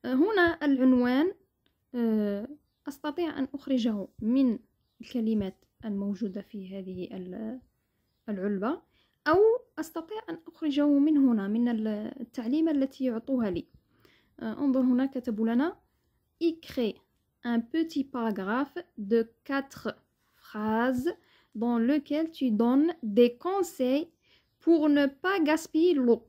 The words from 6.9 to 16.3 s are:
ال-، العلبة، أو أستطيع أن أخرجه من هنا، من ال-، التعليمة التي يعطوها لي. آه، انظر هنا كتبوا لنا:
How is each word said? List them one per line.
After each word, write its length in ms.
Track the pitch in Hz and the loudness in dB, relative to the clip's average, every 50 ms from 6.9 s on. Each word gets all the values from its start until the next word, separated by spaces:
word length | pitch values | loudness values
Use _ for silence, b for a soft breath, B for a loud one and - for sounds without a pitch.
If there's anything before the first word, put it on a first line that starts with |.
| 185 180 180 - | -10 -10 -10 -10
ال-، 480 | - 185 180 180 180 - 220 220 254 262 _ _ _ _ _ _ _ _ _ _ _ _ _ - | -10 -12 -12 -12 -12 -10 -10 -10 -12 -14 _ _ _ _ _ _ _ _ _ _ _ _ _ -8
العلبة، 520 | 208 190 185 208 208 185 196 240 339 - _ _ _ _ _ _ _ _ _ | -8 -4 -4 -4 -4 -2 -2 -4 -4 -6 _ _ _ _ _ _ _ _ _
أو 100 | 294 320 370 415 453 453 508 - _ _ - | 2 4 6 6 6 4 2 -4 _ _ -10
أستطيع 380 | - - _ 330 320 - 427 440 440 - | -10 -8 _ -12 -10 -10 -12 -12 -10 -10
أن 80 | 330 330 _ | -12 -12 _
أخرجه 400 | 330 _ - 330 302 269 294 294 | -20 _ -6 -6 -2 0 2 4
من 300 | 294 285 277 285 311 311 | 4 4 4 4 4 4
هنا، 300 | 285 269 254 233 208 196 | 4 4 4 4 2 0
من 200 | 196 208 233 240 | -2 0 0 0
ال-، 540 | 240 233 214 220 220 214 208 214 - - - | 0 0 -2 -2 -4 -4 -6 -8 -10 -12 -12
التعليمة 500 | 233 - _ - 226 226 269 311 320 330 | -16 -12 _ -8 -4 -2 0 0 2 2
التي 340 | 302 277 269 269 - - 269 | 2 0 0 -2 -4 -4 -4
يعطوها 440 | 254 226 226 226 - 269 247 226 202 | -2 -2 -4 -4 -2 -2 0 0 -2
لي. 160 | 180 - - _ _ _ _ b b b b b b b b b b - | -2 -4 -8 _ _ _ _ b b b b b b b b b b -10
آه، 140 | 233 226 214 | -10 -10 -6
انظر 280 | - 285 277 247 269 | -2 0 0 2 2
هنا 240 | 254 262 247 247 269 | 4 4 4 2 2
كتبوا 420 | 277 - 262 247 254 214 208 220 | 0 -2 -6 -6 -4 -2 0 0
لنا: 300 | 226 233 240 285 349 403 _ _ _ _ _ _ _ _ _ _ _ | 2 2 2 0 0 -4 _ _ _ _ _ _ _ _ _ _ _